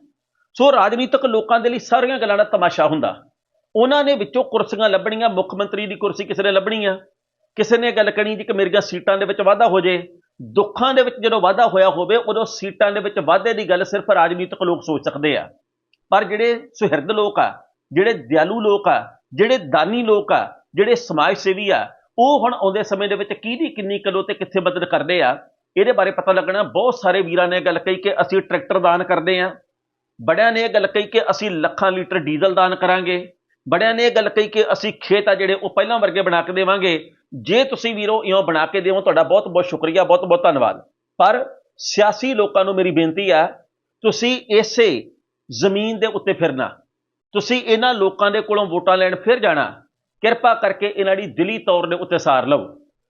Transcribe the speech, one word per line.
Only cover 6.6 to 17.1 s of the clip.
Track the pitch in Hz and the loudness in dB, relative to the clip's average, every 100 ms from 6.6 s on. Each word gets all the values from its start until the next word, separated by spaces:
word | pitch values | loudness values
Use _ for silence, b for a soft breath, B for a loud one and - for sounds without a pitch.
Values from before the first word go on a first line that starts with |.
| 214 220 | 0 -2
ਆ, | 202 190 - _ _ _ _ - | -2 -4 -10 _ _ _ _ -4
ਕਿਸੇ | 214 233 | 0 2
ਨੇ | 233 | 2
ਗੱਲ | 214 202 | 0 0
ਕਰਨੀ | 208 214 208 | 0 -2 -4
ਜੀ | |
ਕਿ | - | -4
ਮੇਰੀਆਂ | 196 185 202 | -2 0 0
ਸੀਟਾਂ | - 175 202 196 | -2 -4 -2 0
ਦੇ | |
ਵਿੱਚ | 196 202 | 0 0
ਵਾਧਾ | 196 202 226 | 2 4 4
ਹੋ | 185 | 2
ਜੇ। | 180 175 180 _ _ - | 2 -2 -6 _ _ -20
ਦੁੱਖਾਂ | 110 127 202 - 254 | -4 0 0 0 0
ਦੇ | 262 | 2
ਵਿੱਚ | 247 247 | 0 -2
ਜਦੋਂ | 220 220 | -2 2
ਵਾਧਾ | 180 196 226 | 2 2 2
ਹੋਇਆ | 185 190 | 4 4
ਹੋਵੇ, | 160 175 233 | 2 0 0
ਉਦੋਂ | 214 220 | 0 -4
ਸੀਟਾਂ | 220 - 196 - 202 | -4 -8 -8 0 0
ਦੇ | 208 | 0
ਵਿੱਚ | 202 202 | -4 -2
ਵਾਧੇ | 151 - 233 | 2 2 0
ਦੀ | 220 185 | -2 0
ਗੱਲ | 180 | -2
ਸਿਰਫ | 190 196 208 | -2 -4 0
ਰਾਜਨੀਤਿਕ | 160 170 180 180 - | 2 2 0 -8 -4
ਲੋਕ | 180 160 | -2 -2
ਸੋਚ | 160 143 | -4 -4
ਸਕਦੇ | 160 143 151 110 | -4 -2 -2 -2
ਆ। | - _ _ _ _ _ _ | -4 _ _ _ _ _ _
ਪਰ | 196 | 0
ਜਿਹੜੇ | 185 208 233 233 285 | 0 -2 -2 -2 -8
ਸੁਹਿਰਦ | - 208 147 156 | -4 -2 0 -2